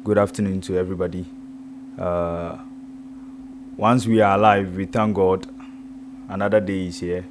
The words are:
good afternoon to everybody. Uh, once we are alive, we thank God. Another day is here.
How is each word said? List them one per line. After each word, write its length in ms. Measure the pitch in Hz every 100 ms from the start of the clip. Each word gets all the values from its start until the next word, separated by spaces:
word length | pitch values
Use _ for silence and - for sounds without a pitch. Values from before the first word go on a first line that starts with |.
good 140 | 107 101
afternoon 420 | 101 - 101 95
to 160 | 92 90
everybody. 480 | 92 90 90 90 90 - - - - - - -
Uh, 600 | 90 87 85 85 85 - - - - - - - - - - - - -
once 300 | 107 123 113
we 140 | 110
are 160 | 101 98
alive, 400 | 107 101 95 92
we 100 | 95
thank 280 | 113 107 101
God. 300 | 92 92 - - - - - - - - -
Another 320 | 95 101 107
day 260 | 98 95 90
is 140 | 85
here. 240 | 87 90 90